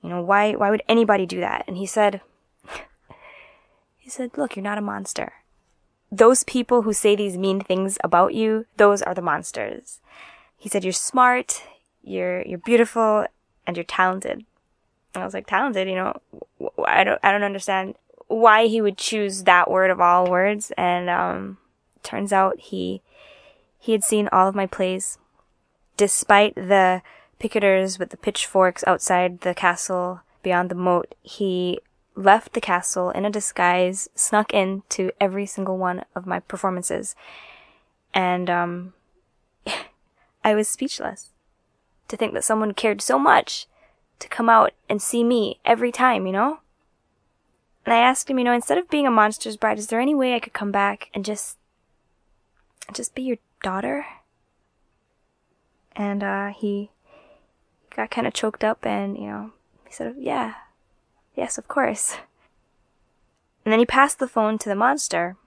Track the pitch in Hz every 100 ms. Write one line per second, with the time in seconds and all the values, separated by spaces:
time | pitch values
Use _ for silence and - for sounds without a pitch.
0 | 175 175 175 196 214 208 202 214 - 226
1 | 220 202 185 180 175 - - 180 190 -
2 | 208 196 _ _ _ _ - - - _
3 | _ - - - - _ _ _ _ _
4 | - - 247 - 277 - 196 208 208 202
5 | 190 - - - _ _ _ _ _ _
6 | _ 196 226 254 - 254 240 247 220 208
7 | 214 208 208 180 190 196 196 185 190 190
8 | - 170 196 226 220 220 226 - 208 202
9 | 196 180 175 151 170 - 104 - - -
10 | _ - - - _ _ 202 202 185 180
11 | - 262 247 247 - - - _ _ _
12 | - 190 180 180 - 180 196 233 233 226
13 | 220 214 - _ _ _ - 175 170 -
14 | 185 190 190 - 220 _ _ _ _ _
15 | _ 185 185 190 202 196 277 202 190 185
16 | 185 - _ - - _ - - - -
17 | 196 - 196 202 202 196 190 190 190 -
18 | _ _ - 220 226 214 233 226 208 196
19 | - 220 202 190 185 180 175 185 190 185
20 | 175 180 180 180 196 208 - - 180 175
21 | 180 175 180 185 196 190 _ _ _ _
22 | - - 196 196 190 - - 190 180 190
23 | _ _ - - - _ _ _ - 220
24 | - 214 208 180 190 196 190 - 185 185
25 | 190 - _ _ _ _ _ _ _ -
26 | 202 - - 202 208 - 185 196 185 185
27 | - - _ _ 214 220 202 190 190 185
28 | 180 - - - - 190 185 175 - 180
29 | - 180 180 180 180 175 185 175 - 185
30 | 180 180 _ _ 190 180 180 180 180 175
31 | - - - - 196 180 180 - _ _
32 | _ - 190 214 - - - 180 - -
33 | 180 - 202 208 202 - 180 180 180 190
34 | - - - 214 214 208 190 196 - -
35 | 185 - 202 190 202 - 190 185 185 180
36 | - - 185 180 - 190 196 180 180 -
37 | - - - - - - _ _ _ _
38 | _ 190 180 180 180 175 175 175 180 _
39 | _ _ _ _ _ _ - - - _
40 | _ _ _ _ 220 214 214 - 269 -
41 | - 190 - _ _ _ _ _ _ _
42 | _ 214 220 - - 220 214 202 226 202
43 | - 262 277 262 - - - _ _ _
44 | _ _ - - 233 226 214 _ _ 208
45 | - 233 233 240 208 - - 226 240 240
46 | 254 226 185 190 247 320 _ _ _ _
47 | _ _ _ _ _ _ _ _ - 233
48 | 240 262 - 262 240 240 240 294 359 302
49 | 277 226 214 220 226 214 220 214 208 226
50 | 262 294 254 240 - - 202 202 202 202
51 | - - 196 208 - - _ _ _ _
52 | _ _ _ _ _ _ _ _ - -
53 | 240 - 262 233 _ _ - 190 208 285
54 | 294 - _ _ _ _ _ _ _ _
55 | _ _ _ _ _ _ _ _ _ -
56 | 202 202 202 196 202 202 208 202 208 _
57 | _ - _ _ _ _ _ _ _ -
58 | 220 - 233 - 220 - 214 226 - 208
59 | 196 196 208 208 214 _ _ _ _ -
60 | 233 262 262 285 226 214 - _ _ _
61 | _ _ _ - - - - - 262 214
62 | - - - _ _ _ _ _ _ _
63 | _ _ _ _ _ _ - 220 240 277
64 | 277 - 262 - 214 220 220 202 233 294
65 | - 170 175 185